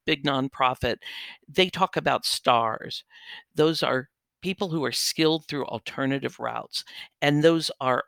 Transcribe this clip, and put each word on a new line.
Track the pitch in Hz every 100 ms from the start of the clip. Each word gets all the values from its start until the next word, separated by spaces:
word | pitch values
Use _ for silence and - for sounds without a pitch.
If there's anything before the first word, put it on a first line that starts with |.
| -
big | 147
nonprofit, | 143 131 135 - 127 131 123 107 - - - - -
they | 143 185
talk | - 190 160
about | 147 123
stars. | - - - 120 113 - - - - - - - - -
Those | 156 151
are | 135 127 131 _ _ _
people | 185 190 190
who | 156
are | 127
skilled | - - - 156 160 -
through | 143 -
alternative | 110 - - 135 139 127 -
routes, | 120 117 - - - - - -
and | 143 147
those | 160 165 - -
are | 131 123